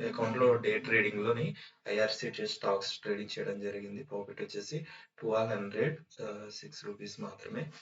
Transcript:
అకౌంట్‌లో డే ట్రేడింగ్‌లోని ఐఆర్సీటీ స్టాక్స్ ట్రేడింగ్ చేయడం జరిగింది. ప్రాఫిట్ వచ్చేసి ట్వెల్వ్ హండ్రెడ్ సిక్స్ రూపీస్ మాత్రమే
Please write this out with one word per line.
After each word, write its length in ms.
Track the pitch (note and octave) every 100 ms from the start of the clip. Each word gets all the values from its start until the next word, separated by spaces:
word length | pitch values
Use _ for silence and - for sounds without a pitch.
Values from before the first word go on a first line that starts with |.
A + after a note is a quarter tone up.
| A#2
అకౌంట్‌లో 460 | A2 A2+ B2 B2
డే 240 | A#2 G#2+ G#2+
ట్రేడింగ్‌లోని 760 | A#2 A2+ G#2 G#2 G#2+ A#2 - - - _ -
ఐఆర్సీటీ 580 | G#2 A2 G#2+ - - G#2+
స్టాక్స్ 540 | - G2+ G2 - -
ట్రేడింగ్ 380 | G#2+ G2+ G#2 -
చేయడం 220 | G2 G2+
జరిగింది. 440 | G2+ G2+ G2+ G2+
ప్రాఫిట్ 380 | - G2+ G2+ G2+
వచ్చేసి 440 | G#2 G#2 G2+ D3+ - - - -
ట్వెల్వ్ 340 | A2+ A2 A2
హండ్రెడ్ 440 | G#2+ G2+ G#2+ B2+ - - - A2 G#2 G#2
సిక్స్ 340 | - G#2 -
రూపీస్ 360 | G#2 G2+ G2+ -
మాత్రమే 500 | G#2 - - E3 - -